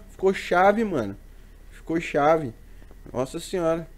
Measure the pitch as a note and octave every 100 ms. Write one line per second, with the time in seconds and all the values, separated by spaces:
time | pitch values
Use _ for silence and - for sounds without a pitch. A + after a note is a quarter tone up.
0 | - - F#3+ F#3+ - F3+ F#3+ G#3 A3 D#3+
1 | G#2 G2 - - - - - - - E3
2 | E3+ D3+ D3 D#3+ C#3+ - - - - -
3 | - - C3+ E3 - F#3+ E3 E3 D#3+